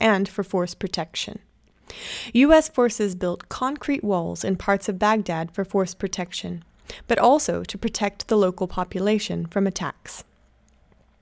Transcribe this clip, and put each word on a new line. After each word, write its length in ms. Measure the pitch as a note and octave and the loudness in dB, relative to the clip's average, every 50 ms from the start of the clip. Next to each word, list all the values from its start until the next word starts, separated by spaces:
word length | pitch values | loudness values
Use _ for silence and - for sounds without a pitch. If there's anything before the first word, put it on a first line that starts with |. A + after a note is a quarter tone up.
and 260 | - A3+ G#3 F#3 G3 G3 | 2 4 4 4 2 -2
for 160 | - - G3 | -2 -6 -6
force 300 | - - F#3 F3 F3 - | -2 0 -2 -2 -2 -4
protection. 680 | - - - - - D#3+ D#3+ - - - - - A3 - _ _ _ _ _ _ _ _ _ - - - - - - - - - | -8 -8 -6 -4 -6 -8 -6 -8 -10 -10 -10 -12 -16 -18 _ _ _ _ _ _ _ _ _ -18 -16 -14 -12 -12 -12 -12 0 4
U 180 | A3+ C4 D4 | 6 8 8
S 160 | D#4+ D#4 D#4 - | 8 8 6 4
forces 480 | - - B3 A#3+ A#3 - G#3+ G3+ F#3 | 0 2 2 2 2 0 -2 -2 -2
built 320 | F3+ F#3 F3+ F3 - - _ | -2 -4 -4 -4 -4 -8 _
concrete 560 | - - B3+ B3+ C#4+ D4 - - C#4+ C4+ - | -8 -4 -4 -4 -4 -4 -4 -4 -2 -2 0
walls 400 | G#3 G3+ F3+ E3 E3+ F3 E3 - | 0 0 0 0 -2 -6 -4 -2
in 140 | G#3+ G3 F3+ | -2 -2 -2
parts 320 | - - G3+ G3 - - | 0 0 0 0 0 -4
of 100 | G3 F#3 | -2 2
Baghdad 520 | G#3 G#3 A3 A3+ G3+ - E3+ D#3+ E3 E3 - | 2 2 4 2 0 -2 -4 -4 -4 -6 -4
for 100 | - G3 | -6 -6
force 300 | F#3+ - G3+ F#3+ F3+ - | -2 0 0 0 0 -2
protection, 720 | - - F#3+ - - F3+ F3+ - - - F3+ F3 E3+ E3 _ _ _ _ - - - - - | -6 -6 -6 -4 -4 -6 -8 -8 -10 -8 -8 -10 -10 -12 _ _ _ _ -20 -18 -18 -4 -2
but 120 | A#3+ - | 0 4
also 440 | - A#3 C4+ D#4 - - F#3+ E3+ F3 | 6 6 6 4 2 0 -2 -2 -4
to 140 | - - G3 | -6 -8 -4
protect 500 | - A#3 A3 - G#3+ G3+ G3+ - - - | -4 -4 -2 -2 -4 -4 -4 -8 -4 0
the 100 | A3+ G#3+ | 2 4
local 300 | G3 F#3 F3+ - F#3 F3+ | 4 2 2 -2 -6 -4
population 800 | - - F3+ F3+ - F3+ F#3 G#3 G#3+ G#3+ G#3 - F3 E3+ E3+ | -4 -6 -6 -4 -4 -2 0 2 2 0 0 -4 -6 -6 -6
from 220 | E3 - G3+ G3 G3 | -4 -2 0 0 0
attacks. 580 | F#3 - F3+ C#3+ - - _ - - - - _ _ _ _ _ _ _ _ _ _ _ _ _ _ _ _ _ _ _ | 0 -4 -6 -8 -8 -10 _ -12 -12 -12 -14 _ _ _ _ _ _ _ _ _ _ _ _ _ _ _ _ _ _ _